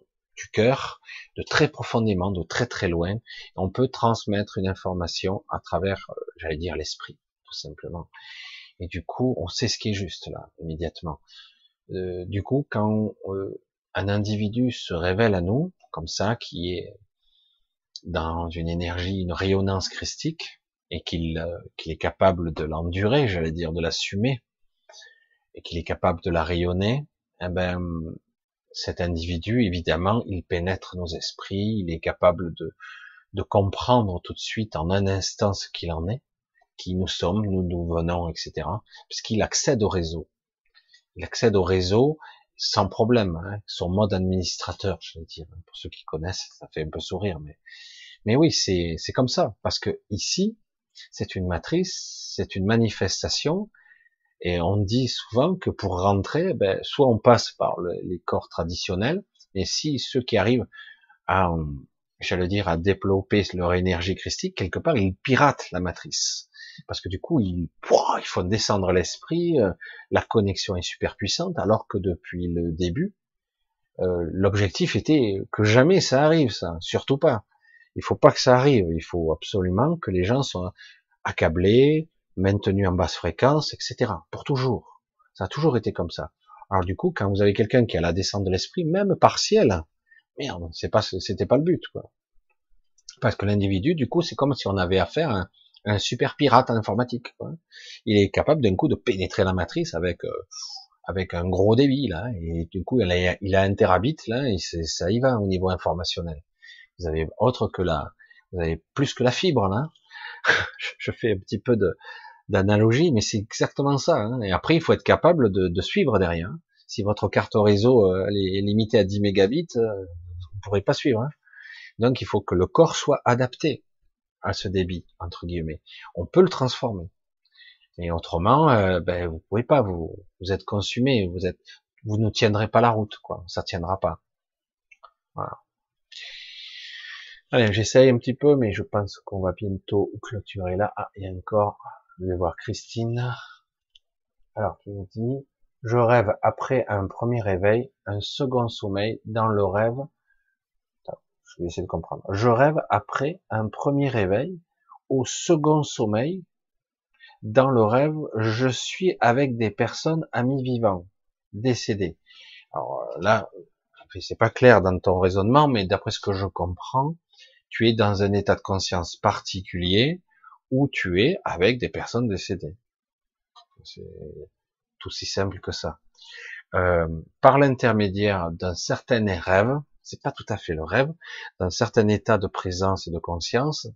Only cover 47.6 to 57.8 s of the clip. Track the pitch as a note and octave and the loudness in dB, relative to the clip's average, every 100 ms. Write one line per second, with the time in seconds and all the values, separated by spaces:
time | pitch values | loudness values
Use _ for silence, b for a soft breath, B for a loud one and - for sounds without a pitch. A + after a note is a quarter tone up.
47.6 | - B B B B B G#2 B2 E3 - | -20 B B B B B 0 4 4 2
48.6 | - F2+ E2+ D#2+ - - B2+ - D3 - | 0 0 0 -4 -4 -2 0 0 -2 -2
49.6 | - - - - - G2+ - - G3+ A3+ | -6 -4 -4 -6 -6 -8 -4 -2 -2 -4
50.6 | _ _ _ - B - - F#2+ F2+ E2+ | _ _ _ -20 B -10 -8 -4 -4 -4
51.6 | - E3 F#3 - - - - - F#2 G2 | -2 -2 -2 -6 -12 -14 -10 -6 -6 -2
52.6 | F#2+ A#2 A2+ - F#2 - E2+ - C#3+ F3+ | 2 4 2 0 -4 -2 -4 -2 -2 -2
53.6 | G#3+ b b b b b b b F2 F2 | -4 b b b b b b b -2 0
54.6 | E2+ G2+ F#2+ A#2+ B2 - - A2+ D#3 F3+ | 2 0 2 0 0 -4 -4 0 0 0
55.6 | - - G2 F2+ F#2+ G2+ F#2 D3 F#3 B2+ | -4 -4 -4 0 2 2 0 -2 -2 0
56.6 | G2+ - - - C3+ A2 B2 A2+ - - | 0 0 -2 2 4 6 6 6 4 -4
57.6 | - - | -2 -2